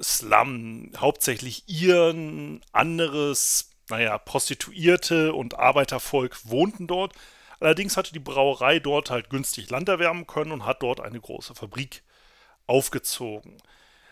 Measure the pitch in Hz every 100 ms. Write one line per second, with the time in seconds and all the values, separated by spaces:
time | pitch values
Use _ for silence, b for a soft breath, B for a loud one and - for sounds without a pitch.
0 | - - 113 107 127 123 113 113 - -
1 | 135 - - 120 131 - - 160 180 175
2 | 165 165 156 156 147 151 _ - 160 165
3 | 165 147 143 131 - - - _ - 110
4 | 113 107 - 139 - 143 - - 165 175
5 | - 165 156 151 120 - 127 139 135 131
6 | - 139 127 - 110 123 190 220 170 180
7 | 190 - B B B B 156 160 202 -
8 | - 160 135 135 139 131 127 160 143 147
9 | - 123 - 135 135 - 92 123 185 180
10 | 170 175 165 - 151 147 110 - 123 131
11 | 107 120 - - - 127 104 113 135 -
12 | _ b b b b b - 127 - 131
13 | - - 120 107 - - _ b b b
14 | b